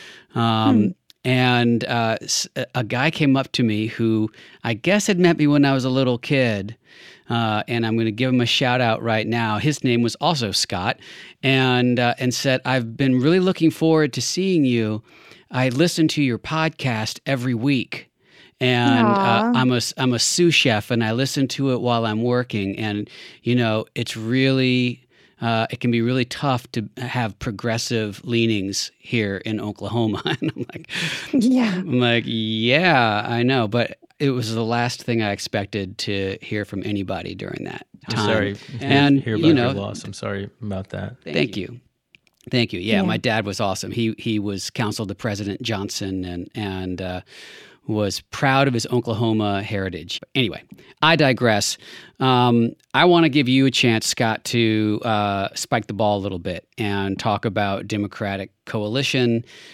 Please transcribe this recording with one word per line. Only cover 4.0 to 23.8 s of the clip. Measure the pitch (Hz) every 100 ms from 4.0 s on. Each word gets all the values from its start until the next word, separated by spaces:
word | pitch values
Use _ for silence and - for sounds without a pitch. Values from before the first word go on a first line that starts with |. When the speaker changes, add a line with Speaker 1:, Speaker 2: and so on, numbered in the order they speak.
| 113 110 107 - - -
Speaker 1:
I | 117 113
guess | 175 208 202
had | 180
met | 180 156
me | 147
when | 143 143
I |
was | 135 127
a |
little | 131 127 120
kid. | - 139 123 104 98 107 _ - - - -
Uh, | 117 113 107 -
and | 120 113
I'm | 113
gonna | 113
give | 107 131
him | 127
a | 117
shout | - 127 127
out | 120 113
right | 117 110 110
now. | 120 113 107
His | 143 143
name | 131 117
was | 117 -
also | 151 160 110
Scott, | 98 - 92 107 - - - - -
and, | 131 135 131 127 123 123
uh, | 120 -
and | 127
said, | - 139 131 127
"I've | 131 117 113
been | 139 127
really | 135 185
looking | 185 180 160
forward | - 160 156 151
to | 131
seeing | - - 190 175 131
you. | 120 110 107 - - - - -
I | 127 131
listen | 123 170 - 156
to | -
your | 139 110
podcast | - 160 160 - 131 110 110 - -
every | 135 127
week." | 117 135 135 - - - _ _ - - -
And, | 127 123 - 254 151
uh, |
Speaker 2:
Aw. | 202 196 117 226 240
Speaker 1:
I'm | 127
a | 120
s-, | - -
I'm | 127
a | 117
sous | - - 175
chef, | - 131 107 -
and | 117
I | 110
listen | 117 135 147 131
to | - 135
it | 123
while | 117 117 113
I'm | 107
working. | 120 123 123 110 98 -
And, | 110 104 104 - - -
you | - 123
know, | 117 110